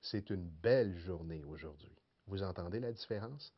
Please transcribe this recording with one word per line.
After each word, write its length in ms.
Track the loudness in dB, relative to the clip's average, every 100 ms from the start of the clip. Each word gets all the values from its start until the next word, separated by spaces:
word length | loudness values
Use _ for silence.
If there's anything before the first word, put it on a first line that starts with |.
C'est 280 | -2 -2 0
une 180 | -2 -2
belle 480 | 0 6 8 6 2
journée 460 | -2 -4 -2 -6
aujourd'hui. 520 | -6 -8 -10 -10 -16 -20 _ _ -6
Vous 160 | -2
entendez 360 | 0 0 -2 0
la 120 | -2
différence ? 600 | -4 -2 -2 -2 -8 -12